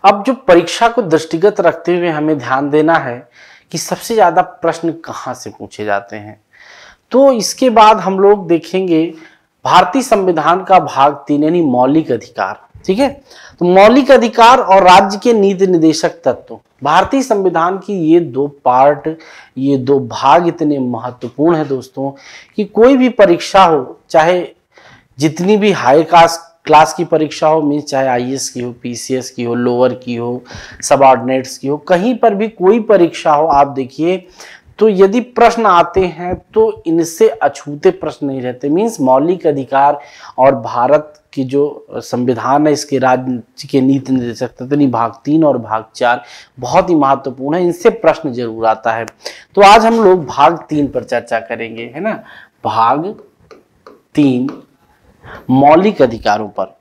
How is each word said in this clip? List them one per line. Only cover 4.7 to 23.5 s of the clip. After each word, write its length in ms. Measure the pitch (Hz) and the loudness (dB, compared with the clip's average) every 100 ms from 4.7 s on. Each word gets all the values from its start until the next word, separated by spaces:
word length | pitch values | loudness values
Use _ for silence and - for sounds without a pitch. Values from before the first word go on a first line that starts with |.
| 156 170 156 | -4 -8 -8
कहाँ 300 | - - 131 | -14 -14 -14
से 160 | 120 110 | -14 -16
पूछे 340 | - 101 - | -16 -18 -10
जाते 320 | 107 101 101 107 | -6 -6 -6 -18
हैं, 240 | 104 107 _ _ - - - _ _ | -18 -20 _ _ -20 -20 -20 _ _
तो 180 | 254 277 | 2 4
इसके 380 | 240 185 - 262 | 2 -6 -2 0
बाद 260 | 226 214 214 | 4 4 4
हम 220 | 180 190 | -2 2
लोग 280 | 202 208 170 | 2 2 0
देखेंगे 640 | 165 - 190 185 160 170 - - _ _ _ | -4 -2 -6 0 0 -2 -8 -20 _ _ _
भारतीय 380 | - 170 185 269 | 2 2 2 -2
संविधान 600 | - 208 185 160 151 180 | 0 0 0 0 0 -2
का 140 | 185 185 | 2 2
भाग 340 | 151 135 143 143 - | 2 0 0 0 -4
तीन 140 | 147 | -2
यानी 160 | 151 175 | 0 0
मौलिक 480 | 156 123 127 156 151 | 0 0 2 0 0
अधिकार। 480 | 117 - - 95 - _ - | -6 -6 -6 -6 -6 _ -12
ठीक 140 | - 196 | -6 -2
है, 100 | 269 185 _ - - _ | -2 -4 _ -20 -20 _
तो 40 | |
मौलिक 460 | 175 185 208 254 269 | 2 6 6 4 4
अधिकार 480 | 254 233 233 233 254 | 4 4 4 4 4
और 240 | 185 190 | 4 4
राज्य 360 | 180 185 202 202 | 6 6 4 -2
के 140 | 247 | 0
नीति 340 | 226 196 185 190 | 2 2 2 0
निदेशक 460 | 170 160 151 170 - | 2 2 0 -4 -4
तत्व, 340 | 135 113 - 113 _ _ | -4 -4 -12 -20 _ _
भारतीय 400 | 135 165 190 269 | 0 0 2 -4
संविधान 540 | 262 208 185 170 170 190 | -2 0 0 0 -2 -4
की 160 | 190 196 | -8 -4
ये 180 | 156 170 | 2 2
दो 260 | 156 127 143 143 | 2 -4 -6 -4
पार्ट, 440 | - 127 139 147 156 160 - - _ 131 | 0 4 2 2 -6 -10 -18 -20 _ -6
ये 200 | 135 139 | -2 -2
दो 200 | 123 139 | 0 -2
भाग 440 | 120 - 135 165 170 | -2 -2 2 4 2
इतने 300 | 160 151 143 | -4 -4 -2
महत्वपूर्ण 800 | 127 117 123 123 123 - 160 160 | -4 -6 -10 -12 -14 -2 0 0
है 80 | |
दोस्तों 460 | 143 135 120 - 139 139 - - _ - | -4 -8 -8 -10 -10 -10 -20 -20 _ -10
कि 80 | 202 | -6
कोई 300 | 208 240 269 | 2 4 4
भी 120 | 254 | 2
परीक्षा 540 | - 190 170 - | 0 0 -2 0